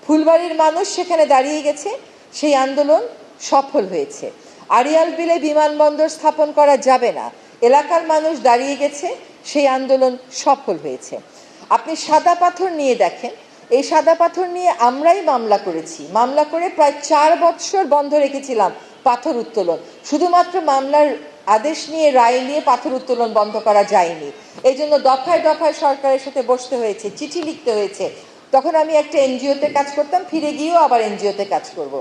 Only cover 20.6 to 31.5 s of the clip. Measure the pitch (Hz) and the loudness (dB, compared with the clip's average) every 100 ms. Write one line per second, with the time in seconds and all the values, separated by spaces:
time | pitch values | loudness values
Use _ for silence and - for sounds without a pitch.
20.6 | 311 269 269 294 294 233 - - - 214 | 0 0 2 2 2 0 -12 -12 0 0
21.6 | 277 320 - 320 302 254 233 254 254 294 | 0 -6 -8 0 2 4 4 2 -2 -2
22.6 | 302 254 294 254 254 240 233 214 214 214 | 0 0 -2 -6 -4 -2 0 0 0 -2
23.6 | 214 208 202 196 170 165 143 - - - | 2 2 4 2 0 -2 -10 -14 -20 -2
24.6 | 254 262 302 294 262 262 302 330 320 311 | 0 0 0 2 2 0 2 2 2 2
25.6 | 320 302 302 277 277 269 277 269 226 254 | 0 0 -2 0 0 -2 -2 -6 -2 -2
26.6 | - 254 226 196 208 202 294 339 311 - | -2 -4 -4 -4 -10 -10 -10 -8 -8 -6
27.6 | - 214 202 - 196 - - - - 262 | -4 -2 -4 -6 -10 -10 -20 -20 0 0
28.6 | 285 320 311 311 294 311 269 254 277 277 | 2 0 2 0 0 0 0 0 -2 -2
29.6 | 294 277 285 - 294 359 370 311 302 247 | 0 -2 -2 -4 -2 -2 -2 -6 -4 -4
30.6 | 302 339 294 240 220 202 202 196 196 | 0 2 4 2 0 -4 -6 -4 -4